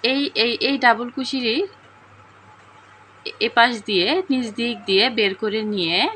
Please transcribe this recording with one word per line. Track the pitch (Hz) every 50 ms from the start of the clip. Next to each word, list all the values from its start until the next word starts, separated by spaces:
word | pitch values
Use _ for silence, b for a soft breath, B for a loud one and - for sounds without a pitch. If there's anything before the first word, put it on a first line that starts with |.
| -
এই, | 233 262 277 285 262 -
এই, | 208 220 240 233 -
এই | - 254 277 262
ডাবল | 254 247 226 214 240 247
কুশির | - - 262 - - 262 247 226 220 285 403 381 - - - - - - - - - - - - - - - - - - - - - - - - - - - - - - - - - -
এপাশ | 208 233 - 240 233 247 240 214 202
দিয়ে | - 208 185 175 214 294 381 370
নিচ | - 277 254 247 226 208
দিক | 233 233 240 233 202 208
দিয়ে | - 190 190 220 262
বের | 233 220 214 196 190
করে | - - 214 202 220 214
নিয়ে | 214 208 196 175 165 170 185 240 349 453